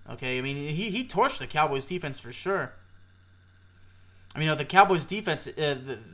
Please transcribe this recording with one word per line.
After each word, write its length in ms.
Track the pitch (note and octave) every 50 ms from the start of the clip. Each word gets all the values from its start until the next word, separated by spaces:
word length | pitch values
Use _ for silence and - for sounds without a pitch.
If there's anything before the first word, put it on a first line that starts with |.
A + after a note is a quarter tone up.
| - -
Okay, 300 | A#2+ - C3 B2+ B2+ B2+
I 40 |
mean, 140 | C3 C#3 C#3
he, 340 | C#3+ C#3+ D3+ D3+ F3 A3+ G#3+
he 120 | F3+ B3+
torched 360 | B3+ - - F#3+ B3 C4 - -
the 80 | C3
Cowboys 400 | - - D3+ D#3 C#3+ C#3 - G3
defense 340 | - F3+ F3 E3 C#3+ C3 -
for 100 | - A#2+
sure. 440 | A#2 - - F#3 G3 E3+ C3 - - - - - - - - - - - - - - - - - - - - - - - - - - - - - - - - - -
I 40 | C#3+
mean, 80 | D#3
you 40 | D#3
know, 60 | D3+
the 80 | C#3+ C#3+
Cowboys 420 | - F3+ F#3+ G3+ F#3 F#3 D#3+ -
defense, 420 | - F#3 G#3+ G#3+ F3 D3+ - - -
uh, 40 | -
the, 420 | - D3+ D3 C#3 B2+ B2+ C3+ A#2+ A2 A2+ D#3+